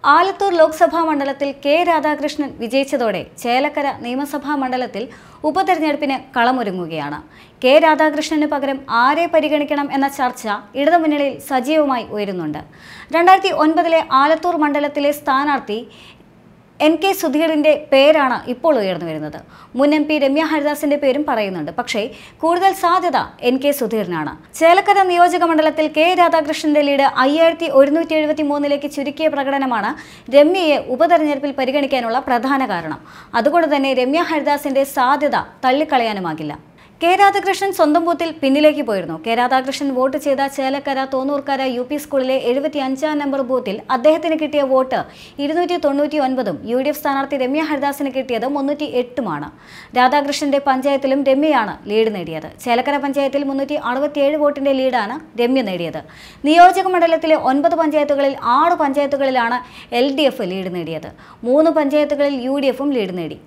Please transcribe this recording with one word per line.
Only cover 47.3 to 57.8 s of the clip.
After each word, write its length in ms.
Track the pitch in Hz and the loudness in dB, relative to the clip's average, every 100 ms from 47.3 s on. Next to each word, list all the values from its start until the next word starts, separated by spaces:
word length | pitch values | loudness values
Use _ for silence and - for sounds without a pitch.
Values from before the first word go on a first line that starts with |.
| 277 | -4
രമ്യ 200 | 254 294 311 | -2 -2 -2
ഹരിദാസിന് 400 | 294 285 277 277 262 | -2 -4 -4 -4 -4
കിട്ടിയത് 300 | 262 233 247 285 | -4 -4 -2 -4
മുന്നൂറ്റി 320 | 277 294 294 247 | -4 -4 -4 -4
എട്ടുമാണ്. 480 | 247 - 220 151 151 - - - - 247 | -4 -6 -6 -6 -10 -16 -20 -20 -6 0
രാധാകൃഷ്ണന്റെ 640 | 254 294 277 285 294 277 277 | 2 2 0 -4 0 0 0
പഞ്ചായത്തിലും 540 | 262 269 269 269 269 277 | 0 0 0 0 0 2
രമ്യയാണ് 440 | 262 311 277 208 - 202 | 2 2 2 -2 -8 -4
ലീഡ് 220 | 214 226 202 | 0 0 -2
നേടിയത്. 320 | 165 160 160 - | -8 -10 -12 -10
ചേലക്കര 320 | 254 240 247 285 277 | 0 0 2 -2 -2
പഞ്ചായത്തിൽ 380 | 277 277 277 277 | -2 -2 -2 -4
മുന്നൂറ്റി 280 | 269 277 294 226 | -4 -4 -4 -4
അറുപത്തിയേഴ് 460 | 254 294 294 277 302 | -2 -2 0 0 2
വോട്ടിന്റെ 320 | 294 285 277 269 | 0 0 0 0
ലീഡാണ് 360 | 262 247 208 254 - 220 | 0 0 -4 -8 -12 -2
രമ്യ 240 | 240 262 214 | 0 0 -2
നേടിയത്. 300 | 180 165 156 - - - - 285 | -6 -6 -8 -14 -20 -20 -6 2
നിയോജക 380 | 330 359 392 381 | 8 8 8 0
മണ്ഡലത്തിലെ 440 | 370 339 320 320 311 254 | 2 2 2 2 2 2
ഒൻപത് 260 | 269 330 330 | 2 2 2